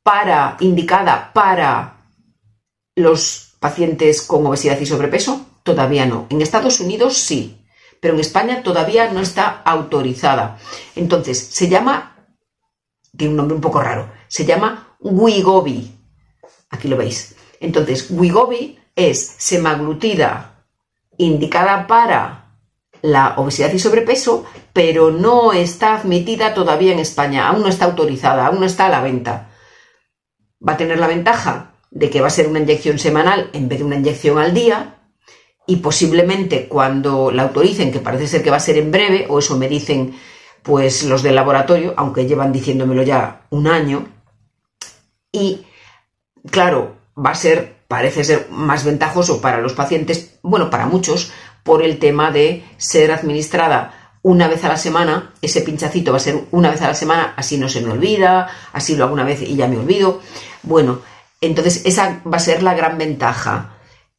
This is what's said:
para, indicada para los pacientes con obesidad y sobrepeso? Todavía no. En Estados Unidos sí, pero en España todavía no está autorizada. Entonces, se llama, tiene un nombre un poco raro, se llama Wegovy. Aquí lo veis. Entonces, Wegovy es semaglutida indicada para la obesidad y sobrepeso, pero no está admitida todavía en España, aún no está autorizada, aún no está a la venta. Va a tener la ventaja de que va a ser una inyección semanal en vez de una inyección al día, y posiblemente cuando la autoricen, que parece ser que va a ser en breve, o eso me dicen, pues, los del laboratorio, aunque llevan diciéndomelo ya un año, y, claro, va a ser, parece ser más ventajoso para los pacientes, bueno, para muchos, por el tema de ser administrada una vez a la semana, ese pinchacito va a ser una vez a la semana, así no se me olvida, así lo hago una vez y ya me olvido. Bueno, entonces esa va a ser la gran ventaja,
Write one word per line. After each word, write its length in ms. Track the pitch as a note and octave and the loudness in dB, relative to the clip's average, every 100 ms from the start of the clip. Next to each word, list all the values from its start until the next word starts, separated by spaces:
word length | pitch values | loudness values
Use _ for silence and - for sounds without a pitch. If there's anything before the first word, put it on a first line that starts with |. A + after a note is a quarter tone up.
para, 540 | G#3+ G#3 G#3+ D3+ C3+ - | 0 2 2 0 0 0
indicada 760 | F#3 E3+ - F#3 F3+ B2 - | 0 0 2 0 2 0 -2
para 760 | A3 G3 F3 C#3+ A#2 - - _ _ _ _ _ _ _ _ _ - | 0 2 2 0 -2 -6 -16 _ _ _ _ _ _ _ _ _ 2
los 600 | E3 D#3 - - - _ | 2 2 0 -8 -16 _
pacientes 640 | D#3 E3+ E3+ D#3 D#3 D3+ | -6 -2 -2 2 2 2
con 240 | - D#3 D3 | 0 0 0
obesidad 340 | C#3+ D3 C#3 | 0 -2 -2
y 60 | C#3+ | -2
sobrepeso? 580 | C#3+ D3 - - C#4 - _ | -2 -2 -2 -2 -6 -10 _
Todavía 420 | - E3 C3+ C#3+ B2+ | -2 0 2 2 0
no. 220 | A2+ - | -2 -4
En 140 | D3+ | -2
Estados 360 | D3+ A3 B3+ - | 0 0 2 0
Unidos 380 | F3+ A3 B3+ C4 | -2 0 0 0
sí, 480 | - C3+ A2 - _ _ _ _ | -2 -4 -6 -12 _ _ _ _
pero 140 | E3 | 0
en 60 | D#3 | 0
España 420 | D#3 G3 A3+ B3+ | 0 0 0 -2
todavía 500 | F#3+ F3 D#3+ A3+ A3+ | -2 -2 2 2 2
no 100 | F#3+ | -2
está 420 | F#3+ - G#3 - | -4 -2 -2 -2
autorizada. 960 | E3+ E3 C#3+ C#3+ B2+ B2+ D3 C3 G#2+ - - - - - | -2 -2 -2 -2 -2 -2 0 0 -2 -8 -18 -18 -14 -6
Entonces, 440 | E3+ F3 - B2 | 0 0 0 -6
se 280 | - - F3+ | -6 -4 2
llama, 600 | F#3 B3 C#4 - _ _ _ _ _ _ _ _ _ _ - | 2 2 -2 -6 _ _ _ _ _ _ _ _ _ _ -6
tiene 140 | D3+ | -2
un 60 | D3+ | -2
nombre 180 | D3 D#3 | -2 -2
un 60 | |
poco 200 | D3+ C#3+ | -2 -2
raro, 300 | B2 A#2+ - - _ | -2 -6 -8 -16 _
se 180 | - D3+ | -4 0
llama 500 | E3+ A3 A#3 - _ | 0 -2 -6 -16 _
Wegovy. 960 | G3+ F#3 A3+ G3+ F#3 F#3 D3 A2+ G#2+ - _ _ _ _ - _ _ | -2 2 4 4 4 4 2 -4 -10 -18 _ _ _ _ -20 _ _
Aquí 180 | - C#3 | -10 -4
lo 100 | C3 | -2
veis. 380 | A#2 - - - _ _ | -2 -6 -12 -20 _ _
Entonces, 480 | E3 D3+ D3+ F#3 - | -2 -2 0 -4 -4
Wegovy 680 | E3+ F3 G3+ B3 A#3+ D4 - _ - | 0 2 4 2 -2 -8 -14 _ 0
es 400 | E3+ - - - | 0 0 -8 -8
semaglutida 1300 | - F3 E3 D3+ D3+ D#3 A3 F3 C#3 - - _ _ _ _ _ _ - | -4 -2 0 -2 -4 -4 -2 0 0 -2 -12 _ _ _ _ _ _ -2
indicada 720 | E3+ D3 D3+ F3 F#3+ G3 F#3 | 0 0 0 0 2 0 2
para 720 | A#3 A#3 C3 - - _ _ _ _ _ _ | 2 4 0 -2 -10 _ _ _ _ _ _
la 340 | D#3 C#3 C#3 C#3+ | 0 4 2 0
obesidad 340 | C#3 - D3 | -2 0 0
y 80 | F#3 | 0
sobrepeso, 680 | G#3+ A3+ A3+ C4 B3 - - - - | 2 2 2 0 0 -2 -4 -20 -4
pero 380 | F#3 E3 D#3+ D#3+ | 2 2 4 4
no 420 | D#3+ G#3+ A#3+ A3+ | 4 4 6 4
está 420 | F3+ F3 - A3 G#3+ | 4 0 0 0 0
admitida 580 | G3+ F3 F3+ A3+ G#3+ | 0 0 0 -2 -2
todavía 380 | G#3 E3+ D3+ F#3 | 0 0 2 2
en 80 | E3+ | 2
España, 480 | D#3 - C#3+ C#3 G#2 | -2 -2 -2 0 0
aún 140 | G#3+ | 2
no 80 | G3+ | 0
está 160 | F3+ F3 | 2 0
autorizada, 640 | F3 D3+ C3 C#3 C3+ C3 | 0 -2 0 0 2 0
aún 120 | F#3+ | 0
no 60 | F#3+ | -2
está 220 | F3+ F#3 | 2 2
a 20 | |
la 120 | C#3 | 2
venta. 500 | C3 B2+ A2+ - - _ _ _ _ _ _ _ _ _ _ _ D#3 | 0 -4 -4 -8 -12 _ _ _ _ _ _ _ _ _ _ _ -6
Va 60 | |
a 40 | D#3 | -2
tener 220 | E3 E3 | -2 0
la 80 | E3 | 0
ventaja 680 | E3+ G3 A#3 D#3 A#2+ - _ _ | 0 0 0 -2 -6 -12 _ _
de 180 | - D3 | -2 0
que 100 | C#3+ | 2
va 80 | F3 | 2
a 40 | |
ser 160 | E3+ D3+ | 2 0
una 120 | D#3 | 0
inyección 400 | D3+ D3+ D#3 D3 | 2 0 0 0
semanal 520 | D#3+ D#3 E3+ G3 F3+ | 0 2 2 0 -2
en 160 | D3 B2 | -6 -4
vez 100 | C3+ | -2
de 60 | C#3+ | -2
una 100 | C#3 | 0
inyección 440 | C3+ - D3+ D3+ | 0 0 2 2
al 140 | D#3+ | 2
día, 500 | G3 A#3 G#3+ - - _ _ _ - _ _ - | 2 2 2 -4 -16 _ _ _ -20 _ _ -2
y 100 | F3+ | 0
posiblemente 920 | D3+ - D#3+ E3+ F3 G3 F3 C3+ - | 0 0 2 4 2 0 -2 -4 -2
cuando 640 | D3 C3 C3+ C#3 C3+ C3 | 0 0 0 0 0 0
la 120 | B2+ | 0
autoricen, 480 | C3+ C#3+ F3+ G3 C#3 | 0 2 2 2 -2
que 80 | B2 | -2
parece 280 | - B2+ D3 | -4 -4 -2
ser 160 | E3 | 0
que 80 | D3+ | 0
va 60 | C#3+ | 0
a 20 | |
ser 180 | D#3+ D3+ | 2 0
en 140 | D3+ | 2
breve, 360 | F#3 G#3 G3 G3 | 2 2 0 0
o 100 | D3 | -2
eso 160 | C#3+ C3 | 0 -2
me 140 | C3 | -2
dicen, 500 | D3 C#3+ C3+ B2+ - - - - _ | -4 -2 -2 -4 -8 -20 -20 -20 _
pues, 420 | - C#3 C3+ B2+ | -2 2 2 0
los 200 | D3 C3 | 0 0
del 120 | C#3 C3 | 2 2
laboratorio, 580 | C#3 C#3 C3+ E3+ F3 - | 2 0 2 2 0 -4
aunque 300 | C#3 C3 B2+ | -4 -2 -2
llevan 260 | C#3+ C3+ | 0 0
diciéndomelo 520 | C3 C#3+ C3 C3 B2+ | -2 -2 -2 0 0
ya 420 | C3 C3 - - _ | 0 0 -2 -8 _
un 160 | D3 D3+ | -2 2
año, 400 | E3 C#3+ C#3+ - - _ _ _ _ _ _ - _ _ _ _ | 2 0 -4 -6 -18 _ _ _ _ _ _ -20 _ _ _ _
y, 340 | G#3 G3 - - _ - _ _ _ _ _ - | -4 -2 -4 -10 _ -20 _ _ _ _ _ -4
claro, 480 | F#3+ F3+ C#3 - - _ - | 0 2 2 -2 -12 _ -4
va 140 | C#3 | -4
a 40 | D#3+ | 0
ser, 480 | E3 D#3+ - - _ | 2 2 0 -14 _
parece 360 | A#2+ C3+ D#3+ | -4 -2 -2
ser 240 | D3 D3 - | 0 0 -2
más 340 | G#2 D3+ D3 | -4 -2 0
ventajoso 580 | D3 D3 D#3 F3 E3+ B2 | 0 0 0 0 0 0
para 180 | C3 A#2 | 0 -2
los 140 | A#2+ | -2
pacientes, 640 | - - D#3+ D3+ E3 - _ | -4 -2 -2 -2 -4 -6 _
bueno, 260 | F3 G3 D#3+ | -2 0 0
para 160 | A#2+ A#2 | -2 0
muchos, 460 | F3+ E3+ F3 - - - _ | 0 0 -2 -4 -14 -20 _
por 180 | - D#3+ | 2 4
el 160 | E3 D3+ | 4 2
tema 320 | D3 D3 D#3 | 2 2 2
de 340 | D3 D3+ F3 - - | 2 2 0 -10 -12
ser 340 | - E3 D#3 | 0 2 4
administrada 1080 | D#3 D#3 D3+ D3+ F3 E3 B2+ - - - _ | 2 -2 -4 -2 0 2 0 -2 -14 -20 _
una 260 | F#3 F3+ E3 | 4 4 4
vez 160 | E3 | 2
a 60 | E3 | 0
la 80 | D#3+ | -2
semana, 560 | E3 E3 E3 E3+ - _ | -2 0 0 -2 -6 _
ese 200 | D3 D#3 | -2 -2
pinchacito 500 | D#3 D3+ D3+ F3+ D#3 | -2 -4 -4 -2 0
va 60 | C3 | 0
a 40 | |
ser 240 | C#3+ D3 - | 0 -4 -2
una 180 | F3 E3 | 2 2
vez 120 | D#3 | 2
a 60 | D3 | -2
la 40 | |
semana, 400 | D3+ D#3 E3 - - | -2 0 0 0 -6
así 200 | B2+ C#3+ | -6 -4
no 100 | C3 | -4
se 120 | - | -4
me 100 | A#2 | -4
olvida, 560 | A#2 F#3+ G#3 F#3 F#3 F3 - - | 0 0 2 4 2 0 -10 -14
así 240 | - D3+ D3 | -8 -4 0
lo 100 | C3 | 0
hago 80 | |
una 100 | C#3+ | 0
vez 180 | C3 D3 | -2 -4
y 140 | - C#3 | -4 -2
ya 120 | C3 | 0
me 100 | A#2 | 0
olvido. 440 | C#3+ G3+ F#3+ - - - - - | 0 2 2 0 -10 -18 -18 -16
Bueno, 400 | D#3+ D#3+ C3 B2 - - _ _ | 0 2 2 -2 -8 -20 _ _
entonces 400 | E3 D#3+ F3 - F#3 | -2 0 0 0 0
esa 360 | F3+ F#3+ F3 E3+ | 0 0 -4 -4
va 60 | E3+ | -2
a 20 | |
ser 220 | F3 E3 | 0 2
la 140 | F#3 E3 | 2 0
gran 240 | E3 E3 | -2 -2
ventaja, 800 | D#3 C3+ A#2+ B2 - A2 - - _ _ _ | -4 -2 -2 -2 -4 -6 -8 -18 _ _ _